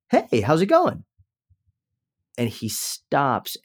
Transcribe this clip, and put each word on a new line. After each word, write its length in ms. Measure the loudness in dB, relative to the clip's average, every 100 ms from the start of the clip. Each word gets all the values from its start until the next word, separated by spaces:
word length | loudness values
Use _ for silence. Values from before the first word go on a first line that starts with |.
| -2
"Hey, 300 | -2 2 0
how's 220 | 2 2
it 60 | 4
going?" 360 | 4 2 -2 -12 _ _ _ _ _ _ _ _ _ _ _ _ -4
And 100 | -4
he 220 | -4 -8
stops 880 | -6 -8 -10 -4 0 2 0 -4 -10